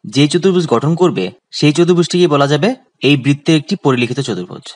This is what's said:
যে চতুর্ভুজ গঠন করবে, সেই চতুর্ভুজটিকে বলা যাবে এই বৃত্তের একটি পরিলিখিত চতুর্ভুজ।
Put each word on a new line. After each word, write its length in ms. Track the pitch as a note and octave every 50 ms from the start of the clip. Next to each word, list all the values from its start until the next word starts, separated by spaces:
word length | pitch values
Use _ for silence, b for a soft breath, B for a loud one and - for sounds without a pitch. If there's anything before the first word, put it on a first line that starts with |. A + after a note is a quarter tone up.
| - - G#2+
যে 80 | C3+ D3 D3
চতুর্ভুজ 340 | E3+ F3 D#3 G3 F3+ F3+ E3 - B2
গঠন 180 | A#2 C3+ D3+ E3+ E3
করবে, 240 | F3+ E3 G#2+ F#2+ F#2 F2+ - _ _ _ -
সেই 160 | - - D3+ D3
চতুর্ভুজটিকে 500 | E3+ F3 E3 F3+ E3+ E3+ - - F3+ F3+ D#3+ D3
বলা 140 | C#3+ C#3+ C#3 D3+
যাবে 160 | C#3+ D3+ A3 C4 - _ _ _ _ -
এই 80 | C3+ D3 C#3 A#2
বৃত্তের 320 | C#3 C#3+ C#3 _ - E3 D3+
একটি 120 | D3 - G3+ - -
পরিলিখিত 340 | C#3+ B2+ B2 B2 A2+ B2 C#3+ C3
চতুর্ভুজ। 380 | - G#2 F2+ F2+ - D#2 - _ - -